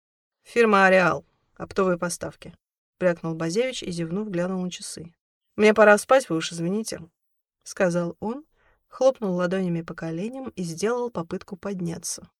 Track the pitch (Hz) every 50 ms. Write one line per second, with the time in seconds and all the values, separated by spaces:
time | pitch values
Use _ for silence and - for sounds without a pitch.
0 | _ _ _ _ _ _ _ _ _ - - 233 233 220 202 196 196 185 190 185
1 | 180 160 151 143 - _ _ _ _ _ _ - 185 - - 208 190 185 175 170
2 | 180 175 - - 170 156 - - - 165 - _ _ _ _ _ _ _ _ -
3 | 185 180 170 - - 165 160 160 165 165 170 226 254 262 247 - - - 170 165
4 | 170 160 175 202 214 214 180 170 175 185 190 185 185 180 - - - - - -
5 | 165 - _ _ _ _ _ _ _ _ - 208 214 214 214 220 208 208 208 208
6 | - - 262 269 254 - 165 160 165 - 170 170 165 175 196 220 220 - - 165
7 | 165 - _ _ _ _ _ _ _ _ _ _ - - - - 196 175 170 175
8 | 170 170 - - 190 214 247 294 311 _ _ _ _ _ _ _ _ _ - -
9 | 254 269 262 - 226 190 175 180 180 175 190 190 190 175 170 165 165 170 170 -
10 | 165 165 165 165 202 233 262 269 262 226 - - 180 165 160 170 196 220 247 240
11 | 240 240 - 180 165 - 180 190 - - 202 - - 202 202 185 175 170 165 175
12 | - - - - - - _